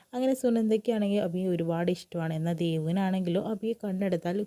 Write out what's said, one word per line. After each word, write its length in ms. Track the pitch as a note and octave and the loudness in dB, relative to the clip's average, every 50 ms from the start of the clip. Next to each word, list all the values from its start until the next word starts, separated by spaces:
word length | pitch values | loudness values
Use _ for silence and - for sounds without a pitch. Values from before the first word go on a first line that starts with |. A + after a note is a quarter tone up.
| - _ | -20 _
അങ്ങനെ 240 | - B3 C4 C4+ C4+ | -6 -2 0 0 0
സുനന്ദയ്ക്കാണെങ്കിൽ 880 | C4 - B3 A3+ A3+ A3 G#3+ A3 A3 - B3 A3+ G#3+ G#3 G3+ G3+ G#3 G3 | 2 2 2 2 2 2 2 2 2 2 0 0 2 2 2 2 2 0
അഭിയെ 260 | F3 E3+ F#3 F#3+ F#3 | 0 -2 0 0 0
ഒരുപാട് 420 | F3 E3+ E3+ E3 E3 E3+ F3 F3+ | 0 0 0 0 0 0 2 0
ഇഷ്ടമാണ്, 440 | F3+ - - - - E3+ E3 D#3+ D#3+ | 0 -2 -4 -8 -6 -4 -2 -2 -2
എന്നാൽ 220 | D#3 D#3+ E3+ E3+ | -2 -2 -2 0
ദേവുവിനാണെങ്കിലോ 840 | E3 F3 E3+ D#3+ D#3+ D#3 D#3+ F3 G3 F#3+ F#3+ F#3+ F#3+ F#3 F3 E3+ G3 - | 0 0 0 0 0 0 0 0 2 2 2 0 0 0 0 0 0 0
അഭിയെ 300 | A3 A3 G3 A3 A3+ A3+ | -2 -4 -4 -2 -4 -4
കണ്ണെടുത്താൽ 640 | - - G3+ F#3 F#3 G3+ F#3+ F#3 E3+ - F3 F3+ G#3 G#3 | -4 -4 -4 -2 -2 0 0 0 0 -2 -2 -2 -2 -4